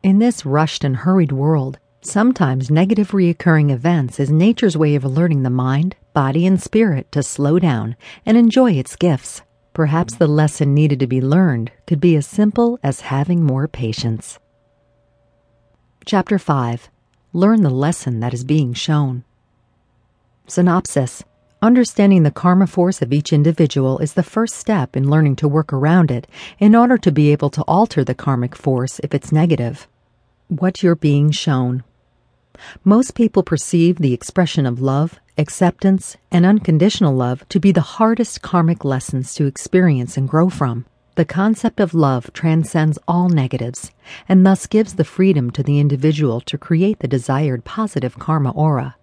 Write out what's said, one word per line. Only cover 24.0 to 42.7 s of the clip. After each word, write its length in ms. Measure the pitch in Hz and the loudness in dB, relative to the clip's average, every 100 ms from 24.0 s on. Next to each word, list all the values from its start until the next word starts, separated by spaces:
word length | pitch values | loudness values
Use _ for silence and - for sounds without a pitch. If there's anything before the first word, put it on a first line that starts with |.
| 151 | -2
the 100 | - | -2
first 320 | - - 226 - | -2 -2 -4 -4
step 400 | - 208 123 139 | -4 -2 -2 -2
in 140 | 135 | 0
learning 260 | 156 151 131 | 2 2 2
to 120 | 151 | 0
work 260 | 151 151 | 0 -2
around 360 | 135 147 180 156 | -2 2 4 2
it 160 | 120 - - - - | -2 -8 -20 -20 2
in 160 | 208 | 4
order 240 | 226 240 247 | 6 4 2
to 140 | 190 | 2
be 220 | 151 147 | 2 2
able 160 | 147 143 | 2 0
to 120 | - | -4
alter 380 | - 175 226 - | -2 0 2 0
the 140 | 131 127 | -2 -4
karmic 400 | - 131 123 - | -4 -2 -4 -4
force 440 | 147 127 127 - | -2 -2 -4 -8
if 140 | 147 | -6
it's 200 | 143 - | -6 -2
negative. 560 | 156 170 160 120 - - _ _ _ _ _ _ | 0 2 0 -2 -8 -18 _ _ _ _ _ _
What 340 | 156 180 - | -4 -4 0
you're 140 | 180 165 | 0 2
being 360 | 151 143 151 | 2 2 2
shown. 520 | 147 - 135 123 127 123 _ _ _ _ _ _ _ - - 190 | 0 -2 0 0 -4 -8 _ _ _ _ _ _ _ -20 -4 2
Most 280 | 214 254 | 2 2
people 300 | - 226 - | 0 0 0
perceive 540 | - 156 - 175 165 175 | -2 -4 -2 2 2 2
the 160 | 143 | -2
expression 520 | 123 - - 175 - 135 | -2 -4 -2 0 0 -2
of 160 | 120 | -2
love, 380 | 135 139 160 - _ - | -2 0 -2 -6 _ -6
acceptance, 800 | 151 - 180 - 196 190 - - _ | -6 0 -2 0 0 0 -4 -20 _
and 140 | 175 180 | 2 4
unconditional 680 | 214 - 156 190 - 170 | 2 2 2 2 2 0
love 320 | 131 123 131 - | 0 -2 -4 -4
to 100 | 190 | 0
be 140 | 196 | 2
the 80 | 180 | 2
hardest 600 | - - 226 226 226 - | -2 0 0 0 -4 -6
karmic 440 | - 180 165 170 143 | -4 0 0 -2 -4
lessons 500 | 135 - 131 127 - | -4 -4 -6 -6 -4
to 120 | 143 | -4
experience 680 | - - 180 180 135 123 - | -4 -2 2 2 0 -2 -4
and 140 | 131 | -2
grow 200 | 156 180 | 0 0
from. 360 | 170 135 117 - _ _ - | 0 -4 -4 -10 _ _ -4
The 100 | 160 | -2
concept 560 | 165 202 220 233 - | 0 -2 0 -4 -2
of 120 | 190 | -2
love 380 | 165 143 127 - | 2 0 0 -6
transcends 640 | - 160 160 156 | -4 0 0 0